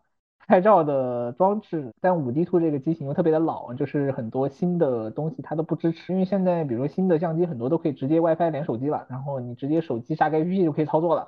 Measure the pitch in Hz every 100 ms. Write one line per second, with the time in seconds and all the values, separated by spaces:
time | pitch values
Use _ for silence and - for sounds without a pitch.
0 | _ _ _ _ - 196 196 196 151 139
1 | 127 120 120 127 190 208 - 165 131 -
2 | 185 180 131 127 170 180 165 147 160 165
3 | 139 147 170 156 160 113 - 123 143 147
4 | 139 135 110 131 135 - 180 175 151 120
5 | 110 113 156 - - 156 160 156 170 165
6 | - 185 185 196 180 170 151 117 143 -
7 | 185 160 170 160 175 147 139 165 165 131
8 | 135 160 165 160 170 147 151 117 139 135
9 | - 123 139 139 123 120 139 160 160 117
10 | - 160 156 156 175 190 170 147 151 156
11 | 175 -